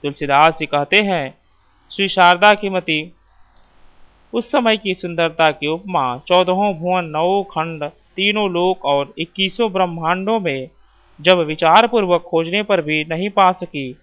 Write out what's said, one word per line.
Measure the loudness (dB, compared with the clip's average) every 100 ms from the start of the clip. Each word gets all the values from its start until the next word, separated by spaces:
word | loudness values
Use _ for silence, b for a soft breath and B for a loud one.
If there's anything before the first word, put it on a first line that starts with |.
तुलसीदास | -8 -8 0 4 4 2
जी | -4
कहते | -4 2 2
हैं, | 2 -2 -4 -12 _ _ _ _ _ -4
"श्री | -4
शारदा | 4 4 6 4
की | 4 0
मति | -6 -4 -6 -6 _ _ _ _ _ _ _ -20 _ -20 _ _
उस | -8 -4
समय | -2 0 -2
की | -2
सुंदरता | -6 -8 -2 -4 2 0
की | 0 -6
उपमा | -6 -4 -2 -2 -4
चौदहों | 0 2 2 0 -2
भुवन, | -2 -4 -4
नौ | -4 -2 0 -2
खंड, | -4 -6 -6 -6 -10 _ _ -4
तीनों | -2 0 -2
लोक | 0 -2 -2
और | -2 -2 -2 -8
इक्कीसों | -12 -4 -4 -2 -4
ब्रह्मांडों | 0 -2 -2 -4 -4 -2 -4
में | -2 -6 -8 _ _ _ _ _
जब | 2 2
विचार | 2 0 4 6 6
पूर्वक | 2 0 0
खोजने | 0 -2 -2 -4
पर | -2 -2
भी | 0 -4
नहीं | -4 -6 -4
पा | 2 2
सकी | 2 -6 -8 -10 -12